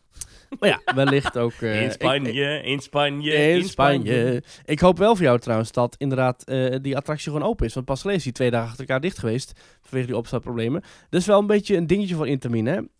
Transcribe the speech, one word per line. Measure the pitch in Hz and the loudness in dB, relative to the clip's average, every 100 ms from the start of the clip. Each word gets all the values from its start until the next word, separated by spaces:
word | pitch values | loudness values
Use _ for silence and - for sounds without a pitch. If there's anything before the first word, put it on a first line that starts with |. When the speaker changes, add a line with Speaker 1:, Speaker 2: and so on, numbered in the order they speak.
| _ - - - _ 277 | _ -18 -18 -18 _ 0
Speaker 1:
Maar | 208 | 0
ja, | - - | 2 0
Speaker 2:
<laughs> | 135 | 2
Speaker 1:
wellicht | 139 139 135 123 | 2 2 0 -2
ook, | 120 | -2
eh, | - 113 107 | -2 -2 0
Speaker 2:
In | 123 | -2
Speaker 1:
ik, | |
Speaker 2:
Spanje, | - 127 139 131 120 143 147 | 0 0 0 -2 -2 -2 -2
in | - 139 | -4 -6
Spanje, | - 143 143 143 147 | -2 0 0 0 -2
Speaker 1:
in | 151 151 175 | 2 4 4
Speaker 2:
in | |
Spanje. | 180 - 139 143 104 | 0 2 2 4 0
Speaker 1:
Spanje. | 123 120 123 - - - | 0 2 -2 -6 -20 -6
Ik | 151 | 4
hoop | 180 175 | 4 6
wel | 202 226 | 4 4
voor | 160 | 4
jou | 120 | 2
trouwens | - 110 110 | 2 -2 0
dat | - 120 - | -2 -2 -2
inderdaad, | 139 131 127 131 | -4 0 0 -2
eh, | - 131 127 131 | -4 -2 -2 -2
die | 135 135 | -4 -4
attractie | - 151 - | -4 -6 -4
gewoon | 147 160 | -4 -2
open | 233 113 | -2 -4
is. | |
Want | 135 127 | -4 -6
pas | 135 | -4
geleden | 196 196 | -2 -2
is | 131 | -2
die | - | -2
twee | 127 | 0
dagen | 120 113 | 0 -4
achter | 117 | -10
elkaar | 131 131 | -4 -2
dicht | 160 - | -2 -4
geweest | 120 120 - - - _ | -4 -4 -6 -18 -20 _
vanwege | _ 131 123 | _ -6 -4
die | 117 | -4
opstartproblemen. | 117 123 - 117 117 151 - - _ | -4 -6 -6 -4 -2 -4 -6 -20 _
Dat | 165 | -2
is | 185 | 4
wel | 202 | 4
een | 208 | 6
beetje | 208 202 190 | 2 2 0
een | 165 | 2
dingetje | 190 202 170 | 0 0 -2
voor | 139 | -2
Intamin, | 139 131 117 113 | -2 -2 -2 0
hè. | 190 - _ | -2 -6 _